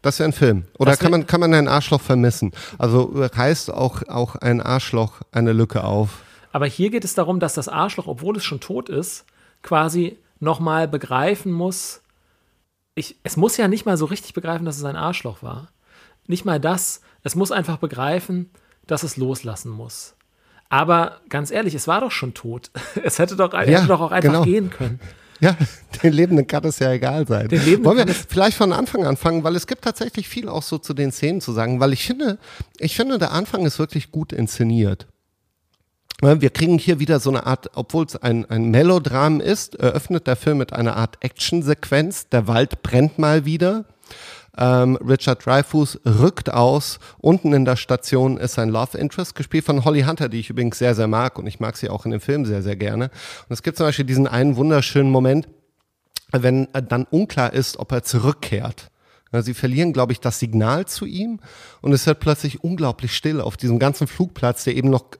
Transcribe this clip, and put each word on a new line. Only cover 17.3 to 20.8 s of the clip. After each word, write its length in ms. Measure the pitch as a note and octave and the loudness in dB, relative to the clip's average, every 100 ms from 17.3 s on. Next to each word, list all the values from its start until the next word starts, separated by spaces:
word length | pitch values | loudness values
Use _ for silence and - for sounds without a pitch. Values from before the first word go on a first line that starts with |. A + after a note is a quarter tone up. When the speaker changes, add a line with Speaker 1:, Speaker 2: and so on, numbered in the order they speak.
| E3 | -2
Speaker 2:
muss 160 | F#3+ | -2
einfach 240 | G3+ E3+ D#3+ | -2 -4 -4
begreifen, 720 | D#3 B2+ C3+ F3 - F3+ F3 _ _ _ _ | -6 -4 -2 -2 -4 -6 -8 _ _ _ _
dass 160 | D3+ | -4
es 120 | D#3+ - | -4 -4
loslassen 540 | C3 C3 A#2+ G#2 A#2+ | -4 -4 -8 -10 -12
muss. 440 | A2 A#2 - - _ _ _ _ _ _ | -12 -14 -16 -18 _ _ _ _ _ _
Aber 520 | C3+ | 0